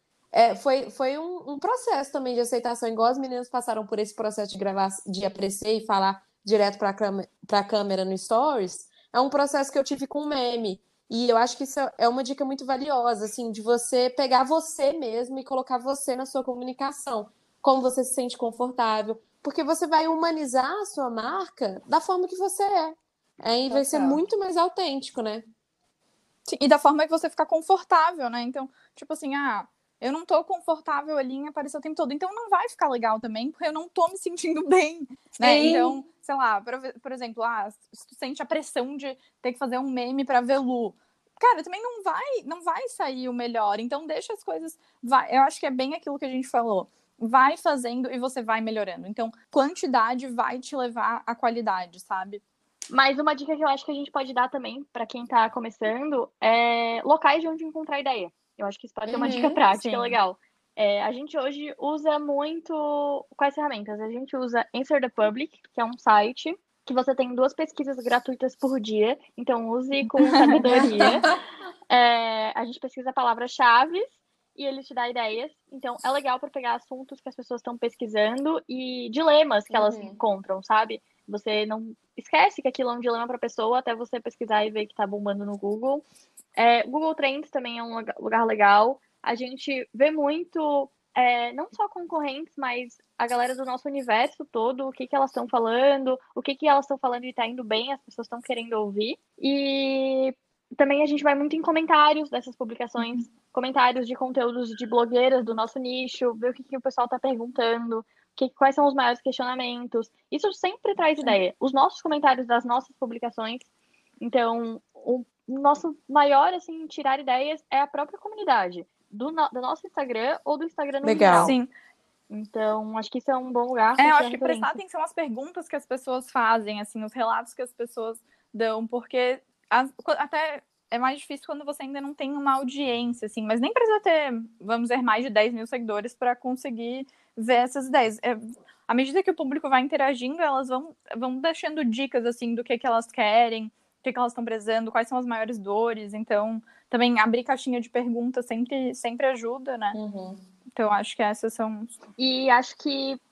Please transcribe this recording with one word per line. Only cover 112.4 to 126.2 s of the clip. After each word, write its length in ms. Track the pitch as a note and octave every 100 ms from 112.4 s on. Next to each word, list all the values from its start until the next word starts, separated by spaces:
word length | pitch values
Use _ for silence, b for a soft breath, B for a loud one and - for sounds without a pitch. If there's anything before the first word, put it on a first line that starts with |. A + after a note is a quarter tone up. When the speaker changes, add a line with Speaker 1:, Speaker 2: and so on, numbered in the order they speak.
| A#3+
Speaker 4:
das 180 | A#3+ B3
nossas 300 | A#3+ - _
publicações. 640 | A#3+ A#3 A#3 A3+ A3 B3+ - _ _ _ _ _
Então, 640 | A3+ B3 A3+ A#3 A3+ A3+ _
o 300 | - - B3 - _ -
nosso 480 | C4+ C#4+ D4 E4 D4+ -
maior, 440 | D4 C#4+ C#4 E4
assim, 340 | F4+ - D#4+ D#4
tirar 320 | - C4+ C#4
ideias 420 | C4+ B3+ D4 D#4 _
é 100 | C4+
a 60 | C#4+
própria 300 | C#4+ D4 G4
comunidade, 720 | G#4+ G#4+ G4 A#3 F#3 F3 F3 _ _
do 220 | G#3 C4+
no-, 180 | D#4+ D4
do 100 | B3
nosso 260 | B3+ D#4+ -
Instagram 540 | D#4+ C4+ A3+ B3+ E4+ -
ou 120 | D4
do 60 |
Instagram 380 | E4 - C#4+ C#4
no 40 | A3+
Speaker 1:
Legal. 260 | G#3 G3
Speaker 4:
geral. 120 | F3 F3
Speaker 3:
Sim. 220 | B3+ B3+ b b _ _ _ _
Speaker 4:
Então, 680 | G#3+ G#3+ A3+ G#3+ G#3+ G#3+ A3
acho 140 | G#3+
que 60 | B3+
isso 120 | -
é 60 | C4
um 160 | B3+
bom 140 | A#3+ A#3+
lugar 280 | B3 A3
Speaker 3:
É, 20 | B3
Speaker 4:
pra 80 | D4
Speaker 3:
eu 20 | D4+
Speaker 4:
tirar 40 |
Speaker 3:
acho 100 | A#3+
que 60 | -
prestar 300 | B3+ A3 C4+
Speaker 4:
referência. 120 | E4+
Speaker 3:
atenção 240 | F#4+ E4+
às 80 | D#4+
perguntas 540 | - D4+ A3+ D4+ F4 D#4+
que 80 | C#4+
as 100 | -
pessoas 460 | C4 C4+ B3+